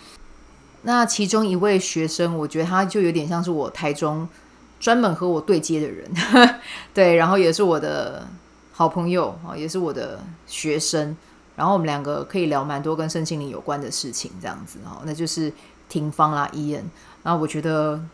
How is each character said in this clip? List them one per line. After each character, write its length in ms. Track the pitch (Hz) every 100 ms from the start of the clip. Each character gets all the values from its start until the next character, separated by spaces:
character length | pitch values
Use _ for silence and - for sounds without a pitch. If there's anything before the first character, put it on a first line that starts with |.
| - - - - - - - -
那 240 | 214 240 233
其 200 | - 196
中 200 | 220 214
一 80 |
位 240 | 180 208 190
学 280 | 185 160 160
生， 300 | 160 170 165
我 100 | 151
觉 120 | 156
得 60 | 165
他 180 | 185
就 160 | 190 214
有 120 | 175
点 140 | 165 151
像 160 | 170
是 80 | 180
我 200 | 156 120
台 220 | - 151
中 360 | 147 156 156 165 - - - - -
专 200 | - 240
门 160 | 220
和 140 | 160 180
我 120 | 160
对 180 | 156 170
接 200 | 151 156
的 60 | 147
人， 240 | 92 - 170 - 247 240
<laughs> 400 | - - - -
对， 220 | - 180
然 140 | 170 165
后 100 | 196
也 140 | 170
是 100 | 160
我 160 | 190 151
的 480 | 151 147 107 143 123 - - - - -
好 100 | 165
朋 220 | 180 170
友， 260 | 180 123 92
哦， 140 | 170 -
也 100 | 160
是 120 | 185
我 120 | 165
的 320 | 135 123 - - 165 -
学 320 | - 156 151
生， 380 | - 160 147 160 - - - -
然 100 | 170
后 60 |
我 60 | 196
们 80 | 160
两 160 | 143
个 200 | 143 147
可 160 | - 196
以 60 |
聊 180 | 165 143
蛮 200 | 143 143
多 120 | 151
跟 140 | 160 156
身 160 | 165
心 160 | 156 160
灵 80 | 143
有 100 | -
关 220 | - 143
的 100 | 131
事 220 | - 139
情， 180 | 113 - 92
这 80 | 95
样 80 | 67 -
子， 120 | -
哦， 160 | 101 -
那 100 | 156
就 120 | 151 165
是 240 | 170 156 - - - -
廷 240 | 170 151
芳 200 | 147 151
啦， 140 | 147 139
Ian。 300 | 156 147 147 170 - - -
那 120 | -
我 120 | 170 151
觉 160 | 156
得 360 | 160 156 156 151 160